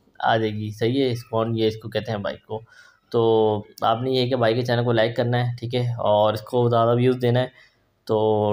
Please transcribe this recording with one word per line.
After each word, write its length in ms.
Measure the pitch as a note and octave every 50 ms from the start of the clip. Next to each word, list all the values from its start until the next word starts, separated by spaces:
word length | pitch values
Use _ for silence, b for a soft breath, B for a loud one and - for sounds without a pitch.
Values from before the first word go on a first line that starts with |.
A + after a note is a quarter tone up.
| _ _ _ _
आ 160 | - B2+ A#2 A2+
जाएगी, 320 | A2 G#2+ G#2+ G#2+ G#2+ G#2+
सही 280 | G#2+ G#2+ A#2 A2+ B2+ C#3
है। 140 | C3+ B2+ A#2
स्पॉन 400 | A#2+ A#2+ - A#2 A2 A2+ A#2 A2+
ये 120 | A2+ A2 A2
इसको 220 | G#2+ A2 - A2+
कहते 220 | - G#2+ G#2 A#2
हैं 100 | A2+ G2+
बाइक 180 | G2 D2 C2+ -
को। 200 | _ - A2 A2 A2+ b b b b b b b b _
तो 540 | - A#2+ A2+ A2+ A2+ A2 A2 G#2+ G#2+ G#2 G2 - - - G#2+
आपने 280 | G#2 A2+ A2+ B2 C3
ये 140 | C3 B2+ B2 B2
कि 80 | C3+
भाई 180 | B2 A#2 A2 A2+
के 80 | B2
चैनल 220 | B2 B2 A#2+ A#2+ A#2+
को 80 | B2
लाइक 240 | A#2 A2+ A2 A#2 A#2
करना 220 | - A#2+ A#2+ B2 A#2+
है, 180 | B2 B2 A#2+
ठीक 180 | A#2+ - A#2 A#2+
है, 220 | B2 B2 A#2+ A#2+
और 380 | A2+ - G#2 G#2 G#2 G#2+ G#2+ G#2+
इसको 340 | A2 - - - B2 A#2+ A#2+
ज़्यादा 220 | A#2+ A#2 A2+ A#2 A#2+
व्यूज़ 240 | A#2+ B2 B2+ B2+ B2+
देना 220 | B2 A#2+ A#2+ B2
है। 120 | B2+ B2+ b b b b b b b b b _ _ -
तो 100 | A2+ G#2+ A2 A2 G#2+ G#2+ G#2+ G#2